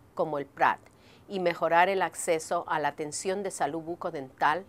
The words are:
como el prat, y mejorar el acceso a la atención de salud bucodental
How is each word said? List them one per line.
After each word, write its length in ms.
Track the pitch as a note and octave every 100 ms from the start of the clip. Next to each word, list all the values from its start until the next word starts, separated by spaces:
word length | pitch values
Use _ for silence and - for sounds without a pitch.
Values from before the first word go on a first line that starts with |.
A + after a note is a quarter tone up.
| -
como 240 | - D#3+ D3
el 80 | C#3
prat, 340 | - C#3+ - - - - - -
y 120 | G3
mejorar 500 | F3 E3 E3 E3+ F3+
el 140 | F#3+
acceso 600 | E3+ - - D#3+ - F3 -
a 120 | E3
la 100 | C#3+
atención 520 | C#3+ D3+ D3+ F#3+ F#3+
de 80 | G3
salud 320 | - D3 E3
bucodental 840 | D#3+ F3 F#3 D#3+ C3 - D3 D#3+